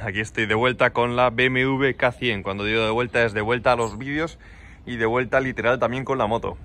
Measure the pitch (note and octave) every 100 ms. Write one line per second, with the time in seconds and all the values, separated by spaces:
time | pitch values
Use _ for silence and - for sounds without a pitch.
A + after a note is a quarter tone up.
0 | A2 G2 G#2+ - G#2+ A2 B2+ A#2+ B2+ A#2+
1 | A#2+ A#2+ B2 A#2 B2+ B2+ C3 C3+ C#3 A#2+
2 | B2+ A#2+ B2 G2+ F#2+ G2+ G#2 A2+ A2 A2+
3 | B2 B2 A#2 G#2 G#2+ B2 B2+ A#2+ A2+ G#2+
4 | C3+ D3 D#3+ - - - - - - A#2+
5 | A2+ A#2+ A#2+ C3 C3 A2+ A2+ B2+ A#2+ B2+
6 | B2 C3 G#2+ A2+ F#2+ F2